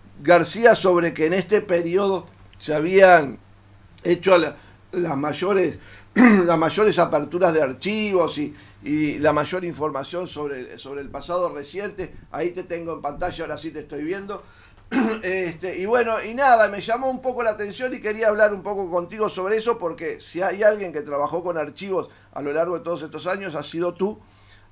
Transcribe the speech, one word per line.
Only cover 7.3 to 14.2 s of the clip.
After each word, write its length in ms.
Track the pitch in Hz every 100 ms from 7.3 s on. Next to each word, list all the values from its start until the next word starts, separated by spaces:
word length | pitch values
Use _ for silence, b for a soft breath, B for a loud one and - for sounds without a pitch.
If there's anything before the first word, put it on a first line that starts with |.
| 175 180
de 100 | 160
archivos 760 | 135 127 185 214 214 185 160 147
y, 160 | 143 b b b
y 340 | - 151 151 120
la 140 | 151
mayor 320 | 147 147 185
información 640 | 175 131 151 139 131 175 180
sobre, 500 | 147 147 135 131 151
sobre 220 | 135 143
el 80 | 139
pasado 400 | 139 139 175 175
reciente. 640 | 147 139 180 202 - 170 b b
Ahí 200 | - 175
te 100 | 175
tengo 300 | 175 170 165
en 80 | 151
pantalla, 400 | 143 156 180 165
ahora 140 | 156 147
sí 120 | 160
te 80 | 156
estoy 240 | 151 143
viendo. 360 | 151 196